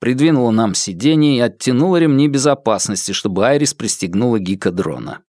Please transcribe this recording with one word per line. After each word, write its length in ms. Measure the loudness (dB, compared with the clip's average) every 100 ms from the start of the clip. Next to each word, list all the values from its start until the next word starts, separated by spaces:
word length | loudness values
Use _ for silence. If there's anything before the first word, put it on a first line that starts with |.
придвинула 500 | -4 2 2 4 2
нам 240 | 2 2
сиденье 640 | -2 -6 -2 0 2 2 2
и 40 |
оттянула 580 | 0 -2 -2 0 2 2
ремни 300 | 4 4 2
безопасности, 840 | 2 0 0 0 -2 -2 -6 -6
чтобы 340 | -6 -4 0 2
Айрис 280 | 2 0
пристегнула 640 | -4 -6 -6 -4 -2 0 0
гикодрона. 840 | -2 -4 -2 -2 -4 -6 -10 -16 _